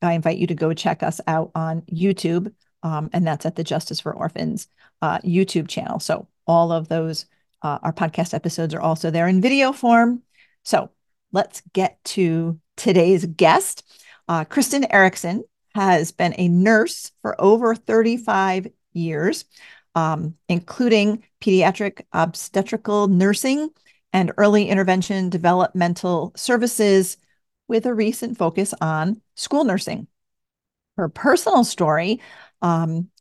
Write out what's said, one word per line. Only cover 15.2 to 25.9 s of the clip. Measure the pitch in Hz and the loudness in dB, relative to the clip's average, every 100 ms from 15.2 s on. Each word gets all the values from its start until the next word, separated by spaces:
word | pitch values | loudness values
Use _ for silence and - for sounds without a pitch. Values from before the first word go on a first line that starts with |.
| 175 196 - _ _ 214 | -6 -6 -8 _ _ -2
has | 196 175 - | 2 2 2
been | - 175 - | -2 -2 0
a | 175 | 2
nurse | 175 202 220 339 - - _ | 4 4 4 2 -6 -16 _
for | - - | -8 2
over | 196 226 233 226 | 4 6 4 -2
thirty-five | - 220 226 233 226 196 190 185 196 _ _ | 0 2 2 0 -2 0 0 -2 -6 _ _
years, | 170 165 147 180 320 - _ - - _ | -6 -4 -2 -2 -2 -8 _ -20 -20 _
um, | 170 160 160 170 - - | -2 0 -2 -6 -8 -4
including | 175 175 - 247 220 208 214 _ - | -4 -4 -2 2 4 2 -2 _ -6
pediatric | - 185 185 180 202 - - | 2 4 4 0 -6 -8 -8
obstetrical | - 165 - - 196 196 220 - 208 202 | -2 -2 -4 -6 -4 -4 -4 -2 0 2
nursing | 180 196 214 262 277 311 - _ _ _ | 4 2 2 0 -2 -4 -10 _ _ _
and | 185 175 - | -2 0 2
early | 208 208 202 | 4 4 2
intervention | 190 185 185 180 196 185 | 0 0 0 -2 -4 -2
developmental | 175 175 180 180 185 175 | 0 2 2 2 0 -2